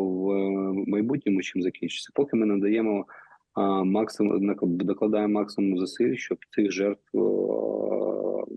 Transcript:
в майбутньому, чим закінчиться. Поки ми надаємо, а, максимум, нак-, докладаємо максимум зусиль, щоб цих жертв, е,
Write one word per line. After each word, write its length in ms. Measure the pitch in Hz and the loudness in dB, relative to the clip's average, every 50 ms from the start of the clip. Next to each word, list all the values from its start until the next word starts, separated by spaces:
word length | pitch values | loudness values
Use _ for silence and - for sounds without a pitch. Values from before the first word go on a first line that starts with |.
| 98 95 | 0 0
в 240 | 92 92 92 98 98 98 98 98 98 98 98 95 95 98 98 - | 0 0 0 0 0 0 0 0 0 0 -2 -2 -2 -2 -2 0
майбутньому, 520 | 101 104 107 120 143 139 - 107 98 92 | 0 0 0 0 -2 -2 0 0 0 0
чим 200 | 90 - - 92 | 0 -2 -4 -2
закінчиться. 500 | 87 92 - - 85 82 - - - - - | -2 -2 -4 -4 -8 -8 -8 -8 -12 -4 -2
Поки 220 | - 143 143 - 117 | 0 0 2 2 2
ми 80 | 110 | 2
надаємо, 600 | 107 101 98 98 101 110 113 113 110 104 98 90 - - - - - - - _ _ _ | 2 2 2 2 2 2 2 2 0 0 -2 -4 -6 -12 -20 -20 -20 -20 -20 _ _ _
а, 300 | 104 101 98 98 95 92 | -2 0 2 2 2 2
максимум, 640 | 92 98 104 110 - - - 104 - - 98 98 | 2 2 2 0 0 0 0 0 2 2 2 2
нак-, 220 | 101 98 - 107 92 | 0 0 0 0 0
докладаємо 680 | 85 90 101 - 98 - 110 107 107 107 107 104 104 | 0 0 0 -2 0 0 0 2 2 2 2 2 2
максимум 440 | 104 104 104 - - 101 98 95 90 | 0 0 -2 -2 0 0 2 2 0
зусиль, 380 | 92 90 - - 117 - 131 | 0 -2 0 0 0 0 0
щоб 220 | - - - 90 - - - - | -2 -4 -6 -6 -6 -6 -6 0
цих 160 | - 104 98 | 0 2 2
жертв, 460 | 90 92 98 104 101 - _ _ - 104 | 2 0 0 0 0 -2 _ _ -2 0
е, 1400 | 101 101 98 - 50 50 53 55 53 53 53 52 52 52 50 50 50 50 50 50 50 50 50 - - - - | 2 2 2 2 0 0 0 -2 -2 -2 -2 -2 -2 -2 -2 -2 -2 -2 -2 -2 -2 -4 -4 -4 -6 -8 -10